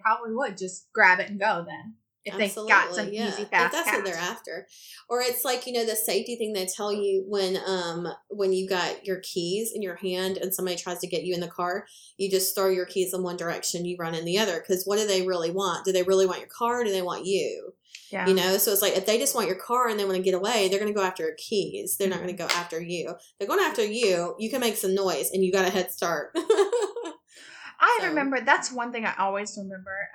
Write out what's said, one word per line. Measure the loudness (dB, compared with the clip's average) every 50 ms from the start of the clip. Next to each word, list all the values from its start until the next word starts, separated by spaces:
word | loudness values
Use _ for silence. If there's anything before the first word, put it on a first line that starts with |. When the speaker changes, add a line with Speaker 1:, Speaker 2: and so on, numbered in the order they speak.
| 2
Speaker 1:
probably | 2 2 2 0 -4 -4
would | -2 -2 -4 -4 -6
just | -8 -10 -10 -12 -16 _ 2
grab | 6 6 8 6 6
it | 2 -2
and | -4 0
go | 0 0 0 0 -2
then. | -6 -10 -12 -12 -14 -18 -18 _ _ _ _ _
If | -8 -4
they | -2 -2 -2
got | -2 -2 2 6 6 6 6 4
Speaker 2:
Absolutely, | 0
Speaker 1:
some | -4 -4 -4 -4
Speaker 2:
yeah. | -4 -2 -2
Speaker 1:
easy, | -2 -4 -4
Speaker 2:
If | 0
Speaker 1:
fast | 2 4 4 4 2
Speaker 2:
that's | 0 0 0
what | 0 0 0
they're | -2 -2
Speaker 1:
cash. | -2 -4 -4
Speaker 2:
after. | -4 -6 -10 -10 -10 -10 -12 -14 -18 -20 -20 -20 -20 -20 -8 -4
Or | -2 0 0
it's | 0 0 0 0
like, | 0 0 -2 -2
you | -2 -2
know, | 0 0
the | 0 0
safety | 0 0 0 0 0 0 -2 -4
thing | -4 -4 -2 -2
they | -2 -2
tell | -4 -4 -4 -2 -2 -2
you | 0 0 2 2 0 0
when, | 0 0 0 2 2 0 0 0
um, | 0 -2 0 -2 -2 -4 -4 -4 -6 -8 -10 _ -10
when | -4 -2 0 2 2
you | 2 0 0
got | 0 0 0 0 -2 -4 -6
your | -6 -6 -6 -6
keys | -6 -4 -4 -2 -2 -2 -2 -2 -4 -4
in | -6 -6
your | -6 -6
hand | -6 -4 -4 -2 -2 -2 -2 -2
and | -2 -4 -4 -4
somebody | -4 -2 -4 -4
tries | -4 -4 -6 -6 -6
to | -6 -4
get | -4 -4 -2
you | -2 -2
in | -4
the | -4 -6
car, | -6 -4 -4 -2 -2 -4 -6 -10 -16 -20 -20 -20 _ -6
you | -2 0
just | 0 2 0 0 0
throw | 2 2 2
your | 2 2 0
keys | -2 -2 -2 0 0 -2
in | -2 -4
one | -4 -4
direction, | -4 -4 -4 -4 -4 -4 -4 -4 -2 -4
you | -4 -4 -4
run | -4 -4 -4
in | -4 -2
the | 2 2 4
other. | 4 4 2 -2
'Cause | 0 0 0 0 2
what | 2 2 2
do | 2 2
they | 2 2 2
really | 2 0 0 0 -2
want? | 0 0 0 0 -2 0 0
Do | 2
they | 2 2 4
really | 4 6 6 4
want | 4 2 -2
your | -6 -10
car | -6 -2 -2 0 0 0 0
or |
do | 0 0
they | 0 -2
want | -2 -4 -4 -2
you? | 0 0 0 0 0 -4 -6 -10 -14 -16 _ _ _ -20 -20 -14 -10 -6
Speaker 1:
Yeah. | 0 2 4
Speaker 2:
You | 4
know, | 4 4 4 4 4
so | 4 2
it's | 2 2 2
like, | 2 2
if | 2 2
they | 2 2 2
just | 2 0 0
want | 0 0 0
your | -2
car | -4 -2 0 2 2 2 2
and | 2 0
they | 0
wanna | 0 0 0
get | 2 2 2
away, | 2 2 2 2 4 4 4
they're | 2 2
gonna | 0 0 0
go | 0 0
after | 0 0 -2 -4
your | -6 -6
keys. | -8 -8 -4 -2 -2 -2 -2 -4 -8 -6 -6 -2
They're | 0 0 0
not | 0 -2
gonna | -4 -6 -6
Speaker 1:
Mm-hmm. | -4 -2
Speaker 2:
go | -2 0
after | 0 -2 -4 -6 -6
you. | -6 -4 -4 -4 -4 -6 -8 -10 -14 -18 _ -6
They're | -2 0
going | 2 2 2
after | 2 2 0 0
you. | 0 0 2 2 4 4 2 0 -2 -4 -4
You | -4 -4
can | -2 0
make | 0 0 0
some | 0 0 0 2
noise | 2 2 2 0 0 0 0 0
and | 2 2
you | 4
got | 4 4 4
a | 4
head | 2 0 0 -2
start. | -4 -2 -2 -2 0 -2 -4 -4 -4
<laughs> | -2 2 4 4 4 4 4 2 0 0 -2 -4 -6 -10 -10 -10 -14 _ _ -20 -20 -20 -20 -20 -18 -18 -18 0 2 4
Speaker 1:
I | 4 4 4
Speaker 2:
So. | 2 0
Speaker 1:
remember, | 0 0 0 0 0 0
that's | 4 4 4 4 2 -2
one | -6 -6 -6 -6 -6
thing | -4 -4
I | -2 -2 0
always | 0 0 0 -2 -4 -6 -8 -10
remember | -10 -10 -12 -12 -12 -10 -10 -8 -8 -10 -10